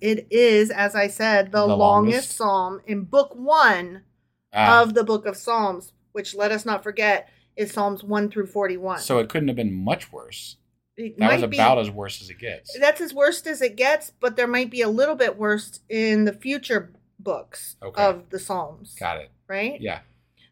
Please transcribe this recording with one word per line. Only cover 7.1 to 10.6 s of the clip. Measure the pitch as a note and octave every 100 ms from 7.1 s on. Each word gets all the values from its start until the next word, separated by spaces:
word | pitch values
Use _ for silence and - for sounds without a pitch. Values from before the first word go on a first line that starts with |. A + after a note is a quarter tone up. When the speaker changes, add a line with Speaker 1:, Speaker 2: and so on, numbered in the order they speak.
| G3 - _ _ -
Speaker 1:
is | G#3
Psalms | A3 G3+ G3
one | G#3 G#3 G#3
through | G#3 F#3+
forty-one. | G#3 F#3+ F3+ F#3+ E3+
Speaker 2:
So | - B2
it | A2
couldn't | D#3+ C#3+
have | A#2+
been | G#2+
much | F#2 G2 E3 -
worse. | - A#2+ - - -